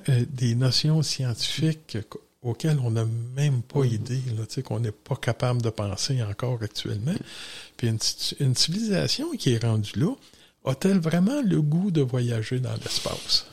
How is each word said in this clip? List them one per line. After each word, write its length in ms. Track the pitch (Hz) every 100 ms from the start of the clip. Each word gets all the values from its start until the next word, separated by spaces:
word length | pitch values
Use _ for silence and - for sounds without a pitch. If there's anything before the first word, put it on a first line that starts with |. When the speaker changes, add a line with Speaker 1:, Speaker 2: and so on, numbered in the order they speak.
| -
Speaker 1:
euh, 160 | 127 120
des 220 | 127 123 117
notions 460 | 131 - 156 160
scientifiques 960 | 147 - 127 113 - - 156 156 - 107 95
qu-, 80 | - - _
auxquelles 360 | 123 120 160 147
on 80 | 120
n'a 140 | 113 113 113 117 131
même 260 | 147 127
pas 180 | - 143
Speaker 2:
Mhm. 140 | 131
Speaker 1:
idée, 280 | 107 104 131 127 113
là, 80 | 110
tu 80 | -
sais, 60 |
qu'on 160 | 123 110
n'est 120 | 113
pas 240 | - - 131
capable 460 | - 117 127 123
de 80 | 117
penser 520 | - 104 95 - 131
encore 360 | 107 101 123 123
actuellement. 540 | - - - 107 123 190 - - - - - -
Puis 100 | 120
une 120 | 110
ci-, 360 | - - - -
une 160 | 131 123
civilisation 760 | - 180 226 185 - - 330 285
qui 160 | -
est 100 | 113
rendue 280 | 117 110 104 101
là, 140 | 165 269 - - - _ -
a-t-elle 340 | 131 190 196
vraiment 420 | 160 170 190 294
le 180 | 233 156
goût 280 | 151 160 202
de 100 | 160
voyager 580 | 127 123 120 117 107 127
dans 140 | 123 110
l'espace ? 640 | - - - - - - -